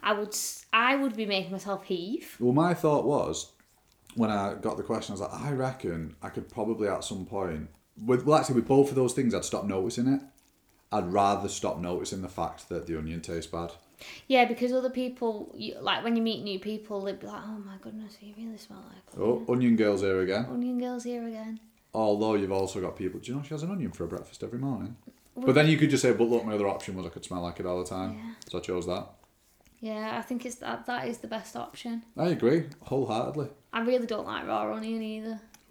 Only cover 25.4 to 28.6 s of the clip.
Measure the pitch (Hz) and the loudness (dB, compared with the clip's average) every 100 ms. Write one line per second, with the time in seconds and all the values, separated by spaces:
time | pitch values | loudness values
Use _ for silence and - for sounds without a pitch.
25.4 | 131 135 156 156 147 131 127 107 117 117 | 4 6 6 6 6 6 4 6 4 4
26.4 | 110 104 101 92 - 95 87 - - 90 | 2 2 2 0 -4 -8 -8 -10 -8 -6
27.4 | 87 85 90 90 90 92 92 92 113 - | -6 -4 -4 -2 -2 -4 -6 -6 -10 -14
28.4 | - 90 | -10 -6